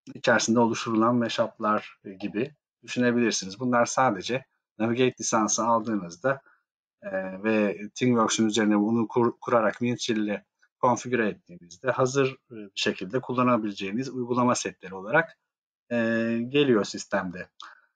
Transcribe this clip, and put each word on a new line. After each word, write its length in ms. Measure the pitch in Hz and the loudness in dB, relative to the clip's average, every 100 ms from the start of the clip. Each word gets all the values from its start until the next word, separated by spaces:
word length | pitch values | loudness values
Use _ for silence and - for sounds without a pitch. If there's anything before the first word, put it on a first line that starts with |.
| - | -18
içerisinde 460 | - - 110 - 117 | -2 2 2 4 4
oluşturulan 560 | 113 113 120 110 113 123 | 2 0 -2 2 2 2
mashup'lar 840 | 113 - 110 - 107 107 - - 104 95 | 0 -2 -2 -2 -2 -2 -4 -14 -16 -10
gibi 360 | 101 101 143 - _ _ | -6 -4 -6 -8 _ _
düşünebilirsiniz. 760 | 123 127 123 120 113 - 95 104 | -8 0 2 2 2 0 -6 -6
Bunlar 260 | 127 120 117 | 0 2 2
sadece 600 | - 123 98 98 135 - _ _ - | 2 0 0 -4 -6 -8 _ _ -4
Navigate 360 | 113 117 127 - | -2 2 0 0
lisansı 440 | 107 113 104 - | -2 0 0 0
aldığınızda, 800 | 113 117 113 104 87 85 135 135 _ _ _ _ _ _ | 2 0 0 -4 -6 -4 -2 -2 _ _ _ _ _ _
e, 100 | 104 95 95 92 | -8 -6 -6 -4
ve 340 | 107 110 101 - 104 - | 0 2 2 -2 -10 0
ThingWorks'ün 520 | 123 117 107 - 110 | 2 4 2 2 2
üzerine 320 | 110 107 104 | 2 4 4
bunu 280 | 107 117 107 | 4 2 0
kur-, 300 | - 117 - | 2 0 0
kurarak 320 | - 120 104 | 0 2 2
Windchill 440 | - 123 113 - 107 | 0 -2 -2 -2 -2
ile 280 | 104 98 - _ _ _ | -2 -4 -8 _ _ _
konfigüre 440 | 127 120 127 120 104 | 0 2 0 0 0
ettiğinizde 640 | 90 - 87 - - 127 | -4 -14 -20 -20 -6 -2
hazır, 360 | 123 131 139 131 | 0 0 2 0
e, 280 | 131 _ 113 | -2 _ -16
bir 160 | 101 - | -12 -4
şekilde 440 | 107 101 92 123 | -4 -4 -4 -6
kullanabileceğiniz 880 | - 123 123 117 107 101 98 113 131 | -2 0 2 2 0 -4 -6 -4 -4
uygulama 460 | 127 120 123 123 117 | -6 -2 0 2 0
setleri 400 | 98 - 90 95 | -4 -10 -14 -12
olarak, 420 | 101 156 165 _ _ _ _ _ _ | 0 0 0 _ _ _ _ _ _
e, 60 | 120 113 113 113 117 120 | -2 0 0 0 -2 0
geliyor 340 | 143 139 107 | 2 4 4
sistemde. 640 | 98 104 - 98 92 90 - - - - _ | 2 -6 -4 -4 -4 -8 -14 -18 -20 -20 _